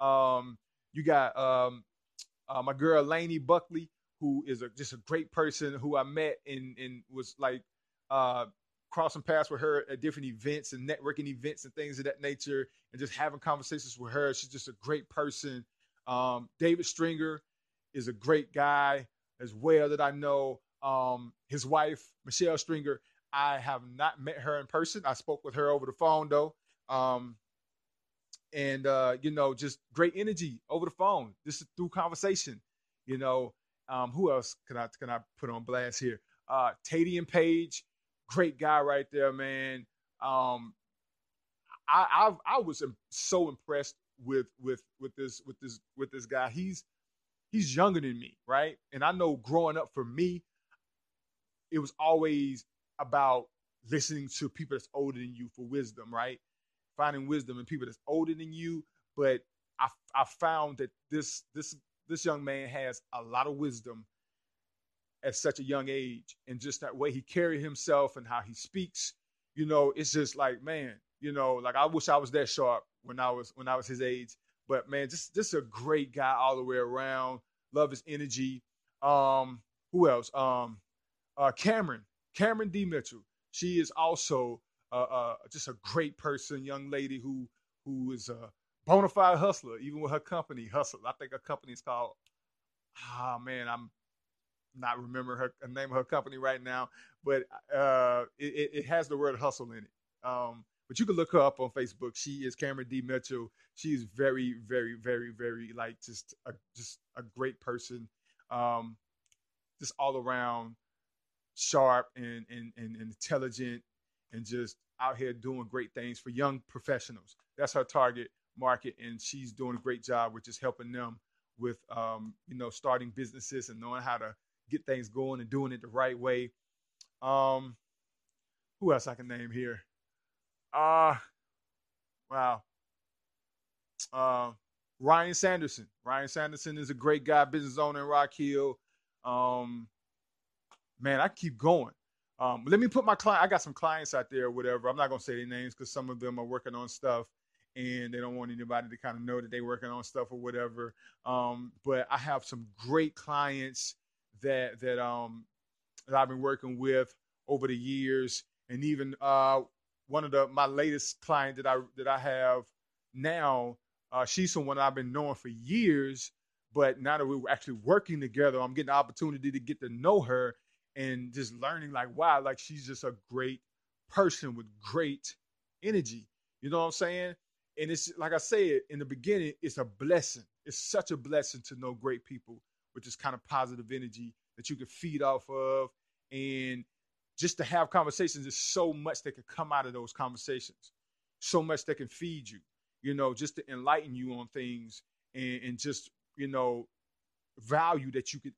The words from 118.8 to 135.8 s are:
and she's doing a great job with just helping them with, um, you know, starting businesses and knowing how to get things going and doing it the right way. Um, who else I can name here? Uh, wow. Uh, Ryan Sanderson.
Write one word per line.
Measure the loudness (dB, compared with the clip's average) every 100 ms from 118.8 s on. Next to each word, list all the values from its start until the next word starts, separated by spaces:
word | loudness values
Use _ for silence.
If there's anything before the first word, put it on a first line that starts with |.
| -2 -12
and | -12 -10
she's | -10 -10 -12
doing | -8 -6 -4
a |
great | -4 -6
job | -2 0 0
with | -4
just | -16 -6
helping | -6 -6 -10
them | -10 -10 -12 _ _ _ -6
with, | -6 -6 _
um, | -6 -4 -6 -10 -14 -16
you | -12
know, | -10
starting | -4 0 0 -2
businesses | -10 -10 -10 -10 -10 -10
and | -12
knowing | -10 -6
how | -4 -4
to | -6 -12 _ _ _
get | -6
things | -2 -4 -4
going | -4 -4 -6
and | -4
doing | -4 -4
it | -6
the | -6
right | 0 0 0
way. | 0 0 -2 -10 _ _ _ _ -20 _
Um, | 0 4 4 2 -4 -14 _ _ _ _ _ _ _ _ _ _
who | 2
else | 2 0
I |
can | -10 -10
name | -10 -8
here? | -6 -6 -8 -14 _ _ _ _ _ _ _ _
Uh, | 4 6 8 8 6 -4 _ _ _ _ _ _ _ _ _ _
wow. | 0 2 0 -6 _ _ _ _ _ _ _ _ _ _ _ _ -14 -8
Uh, | 0 2 2 -2 -8 _ _ _ _
Ryan | 6 6 6
Sanderson. | 2 2 2 -2 -6